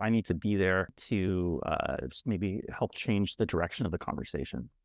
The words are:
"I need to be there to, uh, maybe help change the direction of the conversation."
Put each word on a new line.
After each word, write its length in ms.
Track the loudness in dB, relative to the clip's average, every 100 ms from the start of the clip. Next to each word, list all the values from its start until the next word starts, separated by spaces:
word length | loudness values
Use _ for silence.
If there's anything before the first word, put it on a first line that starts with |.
"I 80 | 2
need 160 | 2 2
to 80 |
be 220 | 0 2 4
there 340 | 4 4 2 -6
to, 640 | -2 0 2 2 2 0 -2
uh, 300 | -2 -2 -2 -4 -6 -2
maybe 380 | 0 0 -2 -6 -4
help 200 | -4 -2
change 400 | 0 2 2 0
the 100 | 0
direction 400 | 2 0 -2 -2
of 60 |
the 80 | -2
conversation." 720 | -4 -6 -4 -4 -4 -6 -10 -14